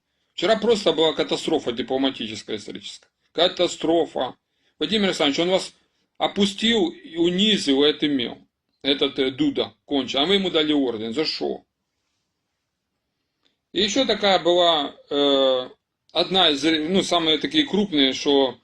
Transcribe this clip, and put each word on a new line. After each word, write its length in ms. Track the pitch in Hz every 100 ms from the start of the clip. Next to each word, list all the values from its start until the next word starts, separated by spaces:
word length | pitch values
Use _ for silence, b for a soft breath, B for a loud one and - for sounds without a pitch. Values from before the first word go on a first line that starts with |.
| _ _ _
Вчера 220 | - 180 220
просто 380 | 214 214 175
была 200 | 156 160
катастрофа 580 | 147 147 165 - 151 135
дипломатическая, 840 | 117 120 131 135 131 110 107 - 110
историческая. 500 | - - - - _ _ _
Катастрофа. 1040 | - 180 - 170 - 160 170 147 147 123 - _ _ _ _
Владимир 300 | 156 214 196
Александрович, 320 | 226 147 139
он 100 | 175
вас 240 | 185 - - _ _ _ _
опустил, 760 | 156 196 196 - 220 226 165 - - 165
унизил 680 | 170 180 214 190 143 135
и 60 | 147
отымел. 480 | 147 151 139 117 - _ _ _ _
Этот, 360 | 135 143 139 143
э, 120 | 131
Дуда 420 | 131 151 120 101 - -
кончен. 340 | 143 113 131
А 60 | 160
вы 100 | 196
ему 140 | 185
дали 240 | 160 151
орден. 400 | 147 127 110 113
За 120 | 123 151
что? 380 | - 143 - - _ _ _ _ _ _ _ _ _ _ _ _ _ _ _ _ _ _ _ _
И 80 | 170
еще 240 | 208 262 262
такая 340 | 208 202 180
была, 560 | 160 175 170 160 143 - -
э, 600 | 143 143 139 135 127 127 - _ _ _
одна 380 | 156 170 185 170
из, 140 | 139
ну, 400 | 156 160 156 190
самые 340 | - 175 160 151
такие 280 | 139 156 143
крупные, 480 | 196 202 147 135
что, 460 | 127 147 139 131 117